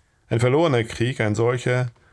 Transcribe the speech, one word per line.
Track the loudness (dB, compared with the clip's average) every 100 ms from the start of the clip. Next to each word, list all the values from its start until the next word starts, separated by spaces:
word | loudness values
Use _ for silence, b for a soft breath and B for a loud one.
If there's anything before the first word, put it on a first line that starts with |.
| B B B
Ein | 0
verlorener | 2 2 2 2
Krieg, | -2 -4 -4 -2
ein | -2
solcher, | 0 0 0 0 -2 -2 -8 b